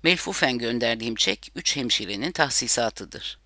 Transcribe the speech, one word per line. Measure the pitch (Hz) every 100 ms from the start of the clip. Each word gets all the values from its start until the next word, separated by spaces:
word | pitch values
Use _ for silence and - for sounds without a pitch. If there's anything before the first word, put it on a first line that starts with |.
melfufen | 160 180 - 190 143 123
gönderdiğim | 117 117 117 117 117 110
çek, | - 98 - -
üç | - 147
hemşirenin | 120 - 98 101 143
tahsisatıdır. | 175 139 - 127 - 117 - 95 - - -